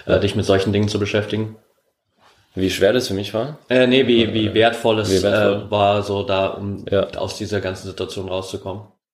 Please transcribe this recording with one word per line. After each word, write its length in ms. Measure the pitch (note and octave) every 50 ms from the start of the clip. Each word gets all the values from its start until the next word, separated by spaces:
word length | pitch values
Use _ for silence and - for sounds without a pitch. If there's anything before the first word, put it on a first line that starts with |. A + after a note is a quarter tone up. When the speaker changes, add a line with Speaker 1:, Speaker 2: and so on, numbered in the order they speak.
| - -
Speaker 1:
äh, 40 |
Speaker 2:
Ja. 80 | - F#2+
Speaker 1:
dich 160 | F#2+ G2+ -
mit 100 | A2 G2
solchen 260 | - G2 F#2+ F#2+ G#2+
Dingen 160 | G2+ G2+ G#2+ G#2
zu 120 | - G#2
beschäftigen? 580 | G#2 G2+ - G#2+ G#2 - - G#2+ A2 G#2+ - - _ _ _ _ _ _ _ _ _ _ _ _ _ _ _ _ _ _ -
Speaker 2:
Wie 160 | F#2+ F#2+ F#2
schwer 240 | F2 - F#2 G2 A2+
das 140 | B2+ A#2 -
für 60 | G2
mich 180 | F#2+ G2+ - -
war? 240 | A2 A#2+ C#3 D#3 D3 _ -
Speaker 1:
Äh, 180 | B2 B2+ B2+ B2
nee, 200 | B2+ C3 C3+ B2
wie, 160 | A#2+ A2+ A2+
Speaker 2:
Oder 80 | G#2 G2+
Speaker 1:
wie 200 | A2 G#2+ G2+ F#2+
wertvoll 460 | G#2+ A2 A#2 A#2 - - A#2+ A2 G#2+
es, 120 | G#2 F#2+
Speaker 2:
wie 120 | F#2+ F#2+ F2+
wertvoll? 440 | G2+ G2+ G#2+ G#2 G2+ G2+ G#2 A2 -
Speaker 1:
äh, 40 |
war, 320 | G#2 G#2 G2+ G2+ G2+ G#2 G2
so 200 | G2+ G2+ G2 G2+
da, 240 | G2+ G2 F#2+ F#2+ F#2+
um 380 | - - G2+ G2+ G2+ - - -
Speaker 2:
Ja. 180 | - G2 F#2 - - -
Speaker 1:
aus 200 | - G2 - -
dieser 220 | G#2+ F#2 G#2 G2+
ganzen 280 | F#2 F#2 F#2+ G2 - F#2+
Situation 420 | F2+ - F#2 E2 - G2+ F#2 F#2
rauszukommen. 540 | F#2 F#2+ F#2 - - F#2+ - F#2+ F#2 G#2 G#2+ - _ _ _ _